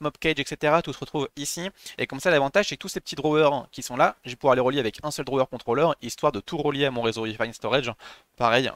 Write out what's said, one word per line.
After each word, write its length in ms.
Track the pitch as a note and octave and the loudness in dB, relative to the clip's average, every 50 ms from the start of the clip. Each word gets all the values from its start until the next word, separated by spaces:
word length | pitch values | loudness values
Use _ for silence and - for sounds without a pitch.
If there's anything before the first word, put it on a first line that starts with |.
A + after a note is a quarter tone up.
Mob 160 | D3+ D3+ - - | -6 -6 -6 -2
Cage, 200 | - D#3+ D#3 C#3 | -2 -2 0 0
et 40 | C#3 | -2
cetera, 360 | - D3+ - - D3+ D3+ E3+ | -6 -6 -2 0 2 2 2
tout 100 | - - | 2 0
se 80 | C3+ - | -8 -10
retrouve 300 | C#3 - - D3+ C3+ - - - | -10 -8 -4 -4 -4 -4 -6 -8
ici. 320 | C#3+ - - E3+ F3 F#3+ - _ - - - - | -8 -8 -6 -6 -8 -10 -10 _ -18 -14 -8 -6
Et 80 | B2 - | -6 -6
comme 120 | - C3+ | -6 -2
ça 120 | - F#3+ | 0 2
l'avantage 360 | E3+ D3 C#3 C#3 - G3+ G#3 - | 4 4 4 4 2 0 0 0
c'est 80 | - | -4
que 60 | - | -10
tous 80 | - G3 | -10 -10
ces 100 | - F#3+ | -10 -10
petits 160 | - - - | -10 -10 -8
drawers 520 | D3+ C#3 D#3 D3+ D3+ D#3 C#3+ C#3+ C3 - - | -2 0 2 4 6 6 4 4 2 -4 -8
qui 100 | - - | -14 -12
sont 140 | B2 - B2 | -12 -6 0
là, 220 | B2+ D#3+ F#3+ - _ - | 2 2 2 2 _ -12
je 60 | B2 | -12
vais 40 | B2 | -8
pouvoir 200 | - - C#3 B2+ | 0 4 4 6
les 60 | B2 | 6
relier 180 | B2+ B2+ C3+ C#3+ | 4 2 2 2
avec 180 | B2 G#2+ - - - | 0 -2 -2 -4 -8
un 80 | D3+ | -8
seul 120 | - - C#3+ | -6 -6 -6
drawer 220 | - C3 C3+ C3 - | -2 0 0 0 0
controller, 380 | - A#2+ - - D#3+ C#3 D#3 E3+ C#3+ - | -2 -10 -4 -2 0 2 2 2 0 -2
histoire 320 | - A#2 - - - D3 C#3+ | -6 -12 -8 0 0 0 0
de 80 | G2+ | -2
tout 160 | - - - D3 | -8 -6 -6 -4
relier 280 | D3 D3 C#3+ C#3 C#3+ | -2 -2 0 0 0
à 60 | C#3 | 0
mon 120 | B2+ A#2+ A#2 | 0 0 -2
réseau 180 | A2+ A2 A2+ | -2 -2 -2
Refine 320 | A2 A2 G#2+ - A2+ A2+ A2+ | -4 -6 -4 -4 -4 -6 -6
Storage. 400 | - - G#2+ A#2 C#3+ C3 A#2+ A2 _ - - - - _ _ _ | -6 -4 0 0 0 0 0 -6 _ -12 -20 -20 -20 _ _ _
Pareil, 340 | - B2 A#2 A2+ B2+ C3+ A#2 - | 0 2 4 4 4 2 2 -4